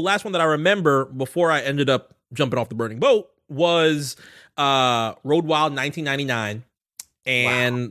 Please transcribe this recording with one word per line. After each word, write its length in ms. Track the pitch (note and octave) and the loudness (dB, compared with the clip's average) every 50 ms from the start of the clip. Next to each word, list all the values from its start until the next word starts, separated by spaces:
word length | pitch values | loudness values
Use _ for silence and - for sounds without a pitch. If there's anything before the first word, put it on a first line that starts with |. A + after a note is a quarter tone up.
the 0 | E3 | 0
last 180 | F#3+ G3+ G#3 - | 0 0 0 -2
one 80 | G#3+ F#3 | -2 -2
that 80 | E3+ | 0
I 40 | E3 | 2
remember 600 | D#3+ D#3 D3 D#3 F3+ G3+ G3+ E3+ D3+ C#3 C3+ C3 | 2 2 2 2 2 2 2 2 2 2 2 0
before 480 | C3 C3 C3 C3 C3 - E3+ F3 E3 D#3 | -2 -6 -8 -8 -4 -2 0 2 2 2
I 80 | C#3+ | 0
ended 300 | A#2+ C#3 C#3 C#3+ C#3+ C3 | 0 -2 -2 0 2 2
up 240 | C3+ B2 - _ _ _ _ - B2 | 0 0 -2 _ _ _ _ -10 -6
jumping 260 | - C#3+ B2+ B2 B2 | -4 -2 -2 -2 -2
off 120 | A2+ - | -4 -4
the 40 | A2 | -4
burning 240 | A2+ A#2 A2 A2 A#2 | -6 -6 -4 -4 0
boat 300 | A3 C#4 B3+ G#3+ - - _ _ _ - | 2 2 2 2 0 -4 _ _ _ -10
was, 680 | D3 C3+ E3+ E3+ E3+ E3+ D#3+ D#3+ D#3 D3 C#3+ B2+ - - - - - - - _ _ | -4 0 2 2 4 4 4 2 2 0 -4 -8 -12 -14 -18 -20 -20 -20 -20 _ _
uh, 560 | - C#3+ C#3 C3+ C3+ B2+ B2+ A#2+ A#2 A2+ A2 - - - | -2 0 2 2 4 4 2 2 2 0 -2 -4 -6 -4
Road 220 | C3 D3+ E3+ E3 | 0 0 0 2
Wild 300 | D#3 D#3 D3+ D#3 D#3 C#3+ | 2 0 2 0 0 -2
nineteen 300 | C#3 C3 C#3+ D3+ E3+ D#3 | -2 -6 -6 -6 -6 -4
ninety-nine. 580 | C#3+ C#3 C#3 C#3+ C3+ B2 A2+ A2 G#2 G#2+ A2+ A#2+ _ _ _ _ _ _ - - _ _ _ - | -4 -2 -2 -2 -2 -2 -2 -2 -4 -6 -8 -12 _ _ _ _ _ _ -20 -20 _ _ _ -6
And 600 | C3 B2+ B2 B2 B2 B2 B2 B2 B2 B2 B2 B2 A2 | -2 0 0 0 0 0 0 0 0 -2 -2 -4 -6